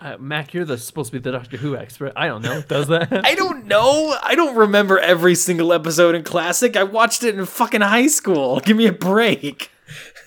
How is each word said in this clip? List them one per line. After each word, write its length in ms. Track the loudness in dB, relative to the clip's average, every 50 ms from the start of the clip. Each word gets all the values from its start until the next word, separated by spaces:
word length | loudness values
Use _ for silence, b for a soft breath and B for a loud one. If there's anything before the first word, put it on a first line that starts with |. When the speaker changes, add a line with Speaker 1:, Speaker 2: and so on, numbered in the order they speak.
Speaker 1:
Uh, 160 | -16 -14 -14 -12
Mac, 340 | -10 -8 -8 -8 -8 -8
you're 120 | -8 -8 -6
the, 120 | -6 -6
supposed 360 | -8 -10 -10 -10 -10 -10 -8
to 80 | -8 -10
be 20 |
the 80 | -8 -8
Doctor 260 | -8 -8 -10 -12 -12
Who 200 | -8 -8 -6 -8
expert. 360 | -8 -10 -14 -14 -12 -10 -10 -6
I 100 | -6 -6
don't 160 | -6 -6 -6
know. 200 | -6 -6 -6 -6
Does 260 | -6 -4 -4 -2 0 0
that? 240 | 0 0 0 0
<laughs> 120 | -2 0 0
Speaker 2:
I 120 | 0 0
don't 300 | 0 -2 -4 -4 -6 -4
know. 520 | 0 2 2 4 4 2 2 0 -2 -2 -4 -2
I 100 | 0 2
don't 220 | 2 2 2 4
remember 420 | 4 4 4 4 4 4 4 2 4
every 380 | 4 4 4 4 4 4 4
single 360 | 4 0 0 0 0 2 2
episode 440 | 2 0 0 0 2 4 4 4 4
in 80 | 0 -4
Classic. 520 | -4 -4 -4 -2 -2 0 0 0 0 2
I 60 | 0
watched 400 | 0 0 2 2 2 2 2 0
it 160 | -2 -2 -2 -4
in 80 | -6
fucking 360 | -6 -2 -4 -2 0 0 0
high 260 | 2 2 2 2 2 2
school. 500 | 0 0 0 0 0 0 0 0 -2 0
Give 180 | 2 2 4
me 100 | 4 4
a 60 | 2
break. 800 | 2 0 -2 0 2 2 2 0 0 -2 -6 -8 -10 -12 -16 -18 _ _ B B B B B B B B B